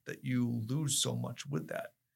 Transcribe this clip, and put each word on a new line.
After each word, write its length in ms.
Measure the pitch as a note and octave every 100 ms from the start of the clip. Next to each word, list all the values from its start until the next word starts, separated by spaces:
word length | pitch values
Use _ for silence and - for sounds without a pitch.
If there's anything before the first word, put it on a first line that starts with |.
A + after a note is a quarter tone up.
| -
that 180 | -
you 380 | C3+ B2 A#2+ A#2+ A2+
lose 320 | C#3 D3 -
so 160 | B2+ A#2+
much 300 | B2 B2+ C#3
with 220 | D3+ -
that 240 | - - _ _